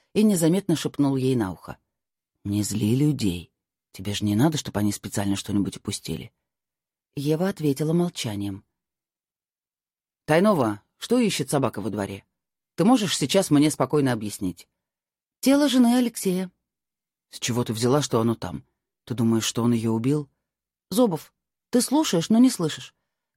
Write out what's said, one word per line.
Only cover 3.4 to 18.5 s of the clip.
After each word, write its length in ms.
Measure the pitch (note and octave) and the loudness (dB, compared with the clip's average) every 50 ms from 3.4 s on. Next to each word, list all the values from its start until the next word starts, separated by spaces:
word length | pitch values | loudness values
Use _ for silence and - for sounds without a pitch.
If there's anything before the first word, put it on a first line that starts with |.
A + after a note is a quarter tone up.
| E2 - _ _ _ _ _ _ _ _ | -8 -16 _ _ _ _ _ _ _ _
Тебе 220 | - - G2 G#2 G2+ | -18 -12 -10 -8 -6
же 120 | G2+ G#2+ | -4 -2
не 100 | G#2 G#2 | 0 2
надо, 220 | G#2 B2+ E3 D#3 D3+ | 2 2 2 2 -2
чтобы 220 | - - - G2+ | -6 -6 -4 -2
они 120 | G#2 G#2 | -2 -2
специально 440 | G2+ - - G2+ - - G2+ G2+ G2 | -2 -4 -8 -8 -6 -4 -4 -2 -4
что-нибудь 420 | G2 - - G2 G2+ F#2+ - - - | -4 -4 -4 -2 -2 -2 -2 -6 -8
упустили». 540 | - - F#2+ - - - E2 D2+ - - _ _ _ _ _ _ _ _ _ _ _ _ _ _ _ _ _ | -8 -8 -8 -8 -8 -8 -10 -10 -10 -14 _ _ _ _ _ _ _ _ _ _ _ _ _ _ _ _ _
Ева 340 | - C#3 D3 D#3 D#3 F3+ F#3+ | -6 -2 -2 0 0 0 -2
ответила 440 | G3+ - D#3 D3 C#3 - D#3 D3+ E3 | -2 -2 -2 -2 0 0 0 0 0
молчанием. 680 | F3 F3 E3+ - - - A#2+ G#2 G2+ G2+ G2+ G2 G2 - _ _ _ _ _ _ _ _ _ _ _ _ _ _ _ _ _ _ _ _ _ _ _ _ _ _ _ _ _ _ _ _ | 0 0 -2 -4 -6 -8 -6 -6 -6 -6 -8 -8 -10 -14 _ _ _ _ _ _ _ _ _ _ _ _ _ _ _ _ _ _ _ _ _ _ _ _ _ _ _ _ _ _ _ _
«Тайнова, 560 | - D3+ E3+ F#3+ G#3+ G#3 D#3+ B2+ A2 G#2 G#2 - _ _ _ | 0 2 4 4 4 4 2 2 0 -2 -6 -10 _ _ _
что 220 | - - A3+ B3+ | -4 0 0 2
ищет 300 | A#3+ G3+ - - C#3+ - | 2 2 0 -2 -2 -2
собака 320 | - C#3+ C3+ A2+ - - | -2 0 0 -2 -2 -4
во 80 | G2 G#2+ | -6 -6
дворе? 360 | G2 G#2 G2 G2 G2+ G2 - _ _ _ _ _ _ _ _ _ _ | -4 -4 -4 -6 -8 -10 -16 _ _ _ _ _ _ _ _ _ _
Ты 100 | - E3 | 0 2
можешь 320 | G#3 B3+ B3+ G#3+ D#3+ - - | 4 4 4 2 0 -2 -2
сейчас 340 | D#3 C3+ - F#3+ F#3 - | -2 0 0 0 2 2
мне 180 | D#3 C#3+ D3 D#3 | 2 4 4 2
спокойно 440 | D3 - C#3 A#2+ - D3+ C#3 C3 B2 | 2 0 -2 0 0 0 0 0 -2
объяснить?» 540 | A2 G#2+ G#2 - - G#2 F#2 E2+ - - _ _ _ _ _ _ _ _ _ _ _ _ _ _ _ | -2 -4 -8 -8 -8 -8 -8 -8 -10 -14 _ _ _ _ _ _ _ _ _ _ _ _ _ _ _
«Тело 280 | - B3+ C#4 C#4+ D4 C#4+ | 0 2 4 4 4 4
жены 280 | A#3 C4 B3 A#3 A#3+ B3+ | 4 4 4 4 4 2
Алексея». 540 | B3+ A3+ - - - F#3+ F3+ F#3 F#3 F3+ - _ _ _ _ _ _ _ _ _ _ _ _ _ _ _ | 2 0 -2 -4 -4 -2 -2 -2 -4 -8 -10 _ _ _ _ _ _ _ _ _ _ _ _ _ _ _
«С 100 | - - | -14 -8
чего 240 | - - A#2 A#2+ A#2+ | -6 -4 -2 -2 -2
ты 100 | - A2+ | -2 -2
взяла, 280 | A2 A#2 A#2+ C3 D3+ | 0 2 2 2 2
что 180 | C3+ - - A#2 | 2 0 0 0
оно 140 | A2+ A#2 A2+ | 2 0 0
там? 300 | - - F2 | -2 -6 -10